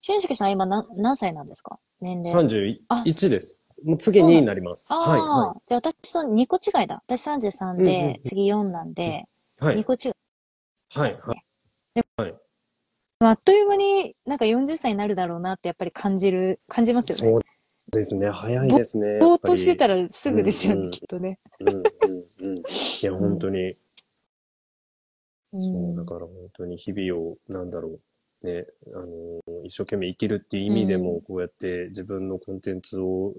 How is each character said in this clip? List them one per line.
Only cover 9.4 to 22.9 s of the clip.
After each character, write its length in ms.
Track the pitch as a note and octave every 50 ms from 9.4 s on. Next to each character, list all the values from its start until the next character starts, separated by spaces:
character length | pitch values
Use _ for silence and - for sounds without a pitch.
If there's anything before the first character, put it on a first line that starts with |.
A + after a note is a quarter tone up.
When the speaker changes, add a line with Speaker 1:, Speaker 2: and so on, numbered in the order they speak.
| _ _ _ _
Speaker 2:
は 140 | C#3 D#3 -
い。 40 | G#3
Speaker 1:
二 80 | G#3+
個 80 | - B3+
違 20 |
い 20 | A#3+
で 40 | -
す 60 | C4
ね。 40 | G#3 _ _ _ _ _ _ _ _ _ _ _ _ _ _ _
Speaker 2:
は 180 | - C#3+ D3 B2
い、 60 | -
は 200 | - - - A#2
い。 100 | - _ _ _ _ _ _ _ _ _ _ _
Speaker 1:
で 120 | A#3 A#3 _ _ -
も、 60 | A2
Speaker 2:
は 60 | F2
い。 60 | - - _ _ _ _ _ _ _ _ _ _ _ _ _ _ _ _
Speaker 1:
あ 120 | A3+ A3+
っ 80 | A3+ - _
と 80 | -
い 100 | F#4+ G#4
う 60 | G#4 G4+
間 80 | G4+
に 400 | G4 G4 G4+ G4 G4 F4+ - - _ _
な 100 | - C#4+
ん 20 | C#4+
か 80 | A#3
四 200 | G#3+ A3+ B3 C4+
十 120 | C#4 D#4+ D#4+
歳 140 | - B3+
に 60 | G#3+ G3+
な 80 | G#3
る 100 | G#3 G#3
だ 100 | F#3 F3+ E3+
ろ 100 | E3+ E3+
う 20 |
な 140 | F3 F#3 F#3+
っ 60 | -
て 100 | - F3+
や 40 | E3+
っ 20 |
ぱ 100 | _ F#3
り 60 | F3
感 260 | - - - G3+ G3 F#3+
じ 140 | F3+ G3
る、 280 | F#3 F#3 F#3 F#3 F#3 - _ _
感 180 | - - A#3
じ 80 | A3+ A#3+
ま 80 | B3 A#3
す 60 | -
よ 60 | D#3
ね。 160 | - A#2+ A2+
Speaker 2:
そ 60 | A2+ A#2
う 40 | - _ _ _ _ _ _ _ _ -
で 140 | - A2 G#2+
す 120 | - G#2
ね。 140 | F#2+ G2 G#2
早 360 | G2+ - - A2 A#2+ B2+ C3+
い 20 | -
で 160 | B3 C4+ A#3
す 160 | - - A3
ね、 60 | G#3
Speaker 1:
ぼ-、 40 | G#3
Speaker 2:
や 80 | G#3 G#3+
っ 20 |
ぱ 60 | D#4+
り。 40 | E4+
Speaker 1:
ぼ 60 | F4
ー 20 | E4+
っ 20 |
と 160 | - - F4+
し 100 | F#4 F#4
て 100 | F4+ F4
た 120 | - C#4+ A3
ら 220 | G3 F#3 F3+ F3
す 220 | - - - C#4+
ぐ 120 | C#4 G#3+ G3
で 80 | G3
す 160 | G#3 - - F#3+
よ 80 | G#3
ね、 40 | G3
Speaker 2:
う 40 | F#3+
ん、 20 |
う 20 | F3+
ん。 20 |
Speaker 1:
き 60 | F3 -
っ 20 | - -
と 120 | - -
ね。 200 | F3 - F#3+ _ _ _ _ _
Speaker 2:
う 40 | G2
ん、 40 | G2+
う 20 |
ん、 40 | - F#2+
う 20 |
ん。 760 | F2+ - - - - G2 F#2+ F2+ E2+ E2+ _ _ F#2 G2 F#2+
い 500 | F2+ E2 - - - - -